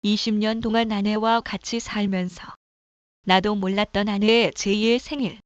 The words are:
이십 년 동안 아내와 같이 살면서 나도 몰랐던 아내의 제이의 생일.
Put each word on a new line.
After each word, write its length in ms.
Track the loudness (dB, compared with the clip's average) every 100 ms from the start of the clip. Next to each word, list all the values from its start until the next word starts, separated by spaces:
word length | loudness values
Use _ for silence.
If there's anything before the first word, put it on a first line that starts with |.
| 0
이십 280 | 0 0
년 260 | 0 -2 -2
동안 320 | 0 0 0
아내와 480 | 0 -2 0 0 0
같이 400 | -2 -10 -6 -8
살면서 600 | -6 -4 -2 -2 -4 -8 -18 -20 _ _ _ _ _ _
나도 320 | 2 2 2
몰랐던 560 | 0 0 0 0 0 0
아내의 420 | 2 4 4 4
제이의 460 | 0 -2 2 2 2
생일. 420 | -2 -4 -4 -6